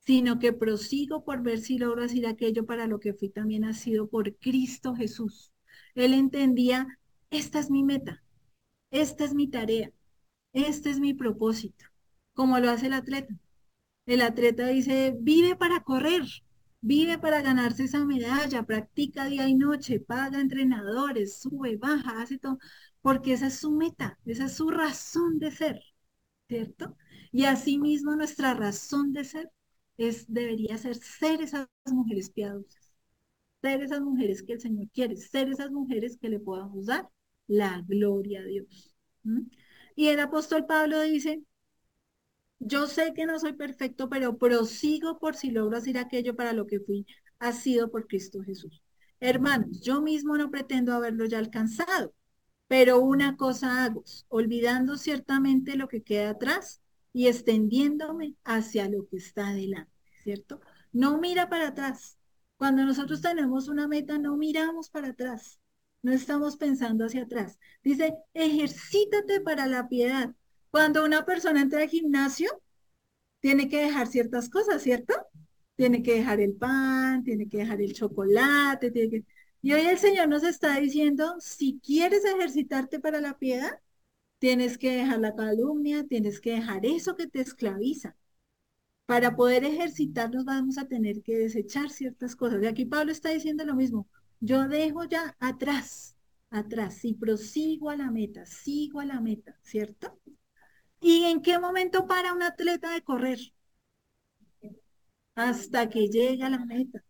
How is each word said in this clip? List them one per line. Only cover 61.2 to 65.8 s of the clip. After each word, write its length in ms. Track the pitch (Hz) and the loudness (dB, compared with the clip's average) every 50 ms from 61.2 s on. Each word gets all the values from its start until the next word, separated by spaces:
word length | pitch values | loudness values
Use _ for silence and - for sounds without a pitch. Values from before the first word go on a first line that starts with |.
| 339 359 359 359 349 349 | 0 0 0 0 0 0
para 200 | 349 330 320 294 | 0 -2 -2 -2
atrás. 500 | - - 277 269 262 - - - _ _ _ _ _ _ _ _ _ _ | -4 -4 -6 -6 -6 -8 -12 -20 _ _ _ _ _ _ _ _ _ _
Cuando 260 | 269 277 269 262 269 | 0 2 4 4 4
nosotros 380 | 269 269 269 285 285 311 294 - | 2 2 0 -2 -4 -6 -4 -2
tenemos 460 | 349 349 330 285 254 254 262 262 294 | -2 -2 0 0 0 0 -2 -2 -2
una 200 | 294 294 294 294 | -4 -4 -2 -2
meta, 300 | 302 294 285 277 294 302 | -2 -2 -2 -2 -4 -4
no 180 | 294 285 294 | -2 -2 -2
miramos 540 | 294 302 311 302 311 311 330 330 330 320 - | -2 -2 -2 0 0 -2 -2 -2 -6 -10 -10
para 180 | _ 311 285 262 | _ -8 -8 -8
atrás. 520 | 247 _ 247 254 247 220 - - - _ _ _ _ _ | -8 _ -8 -8 -8 -10 -14 -18 -20 _ _ _ _ _